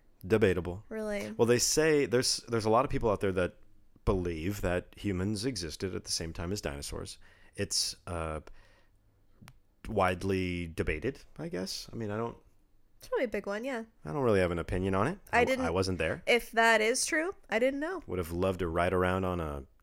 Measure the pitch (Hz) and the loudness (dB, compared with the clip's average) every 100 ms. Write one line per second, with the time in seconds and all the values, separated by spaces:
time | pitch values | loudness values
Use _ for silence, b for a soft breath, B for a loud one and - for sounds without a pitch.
0 | _ _ 90 107 98 90 87 90 - 220 | _ _ 2 4 6 4 0 -8 -10 -8
1 | 214 202 208 220 117 120 - - 156 147 | -6 -6 -6 2 4 6 4 4 4 4
2 | 135 120 127 - - 117 107 113 135 135 | 4 2 2 -2 -2 -2 4 4 4 0
3 | 113 98 98 92 87 - - - - - | 2 2 0 0 -2 -4 -18 -20 -20 -4
4 | - 95 87 80 85 101 92 90 - - | 0 0 0 -2 -4 -2 0 0 -2 -6
5 | 101 90 98 107 123 107 82 - 95 95 | -2 0 -2 -2 -4 -4 -8 -6 -6 -6
6 | - - 80 80 85 104 78 71 - 80 | -6 -6 -4 -6 -6 -4 -6 -6 -8 -10
7 | 85 - b b b - 92 - - - | -10 -14 b b b -8 -4 -2 -4 -6
8 | - 87 80 78 - b b b b _ | -8 -6 -4 -6 -10 b b b b _
9 | _ _ _ - - - _ _ - 107 | _ _ _ -20 -20 -20 _ _ -4 2
10 | 92 92 95 95 90 87 85 80 90 78 | 4 2 0 0 0 -2 -4 -4 -2 -2
11 | 120 139 - - 160 180 190 - - 113 | -4 -6 -14 -12 -8 -6 -6 -8 -10 -8
12 | 107 104 117 - _ _ _ _ _ _ | -6 -4 -6 -8 _ _ _ _ _ _
13 | - 480 254 208 196 208 254 240 226 _ | -6 -2 -2 -4 -6 -6 -6 -6 -10 _
14 | 151 151 123 98 90 85 82 92 95 95 | -6 0 4 4 4 0 -2 -2 0 2
15 | 123 196 - 233 240 262 262 85 95 87 | 2 0 -2 2 2 2 0 0 0 0
16 | 80 135 - 240 - 226 226 226 214 254 | -2 -2 0 0 2 2 4 4 2 0
17 | - 311 339 - - 214 254 277 311 370 | 0 0 -2 -6 -4 0 0 0 -4 -6
18 | - 90 82 87 95 90 87 85 90 92 | -4 -4 -2 0 0 0 0 2 2 4
19 | 92 92 92 87 78 71 69 _ | 2 2 0 -2 -4 -6 -10 _